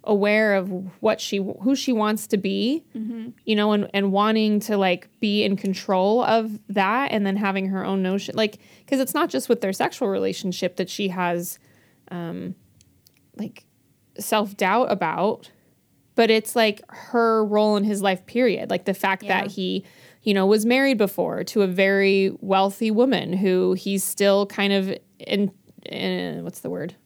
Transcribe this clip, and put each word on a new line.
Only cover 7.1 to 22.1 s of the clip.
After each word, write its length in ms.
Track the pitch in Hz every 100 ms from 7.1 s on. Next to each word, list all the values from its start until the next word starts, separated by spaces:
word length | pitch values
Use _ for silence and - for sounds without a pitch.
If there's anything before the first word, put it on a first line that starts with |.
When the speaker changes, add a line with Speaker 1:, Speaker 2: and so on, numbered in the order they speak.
Speaker 1:
and 140 | 214 196
then 100 | 196
having 320 | 202 190 190
her 140 | 190
own 200 | 190 196
notion, 320 | 185 196 - -
like, 220 | 214 - - - -
'cause 140 | 269
it's 140 | 262
not 160 | 302 339
just 200 | 262 -
with 100 | 233
their 120 | 196
sexual 340 | 190 - - 226
relationship 680 | 196 196 190 185 175 180 -
that 120 | 180
she 180 | - 196
has, 500 | 180 175 175 175 - _ _ _ _ -
um, 440 | 175 170 180 180 185 _ _ _ _ _ _ _ -
like, 280 | 220 - _ _ _ _ _ -
self-doubt 720 | 208 214 202 202 185 214 254
about, 600 | 202 165 165 196 233 - _ _ _ _ _ _ -
but 140 | 226
it's, 260 | 220 220 240
like, 260 | 220 208 -
her 540 | - - 240 233 220
role 320 | 214 208 214 208
in 80 |
his 180 | 208 202
life, 240 | 196 185 -
period. 420 | 240 247 175 -
Like, 160 | 185 -
the 80 |
fact 300 | 190 196 190
Speaker 2:
Yeah. 180 | 202 190
Speaker 1:
that 100 | 202
he, 320 | 202 185 190 - - - _
you 100 | 220
know, 120 | 196 190
was 200 | 214 220
married 320 | 254 277 233
before 460 | 196 - 175 170 -
to 180 | 220
a 40 | 196
very 640 | 180 196 196 196